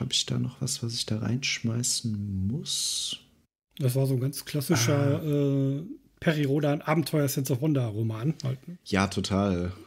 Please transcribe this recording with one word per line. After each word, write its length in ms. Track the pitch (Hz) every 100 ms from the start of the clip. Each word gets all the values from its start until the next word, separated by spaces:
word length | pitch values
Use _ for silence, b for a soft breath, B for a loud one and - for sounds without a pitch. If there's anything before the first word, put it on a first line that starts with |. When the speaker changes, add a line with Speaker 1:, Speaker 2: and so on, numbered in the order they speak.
Speaker 1:
hab 120 | -
ich 140 | - -
da 120 | 123
noch 220 | 123 -
was, 220 | 131 -
was 120 | 117
ich 120 | 117 -
da 120 | 110
reinschmeißen 1300 | 110 120 143 - 113 117 120 - 117 104 101 95 95
muss? 720 | 135 185 - - - - - - _ _ _ _ -
Speaker 2:
Das 160 | 131
war 120 | 127 135
so 80 |
ein 60 | 135
ganz 240 | 131 -
klassischer, 800 | - 151 139 160 117 143 143 147
Speaker 1:
Ah. 20 |
Speaker 2:
äh, 580 | 160 143 143 139 135 139 180 294 - _
Perry 240 | - 151
Rodan 360 | 143 143 151 147
Abenteuer 440 | - 160 135 156 139
Sense 240 | 139 131
of 80 | 131
Wonder 220 | 151 143 113
Roman 480 | 104 113 110 127 156
halt, 240 | 131 135 -
ne? 100 | 175
Speaker 1:
Ja, 240 | - 98 98
total. 640 | - 92 98 101 90 90 92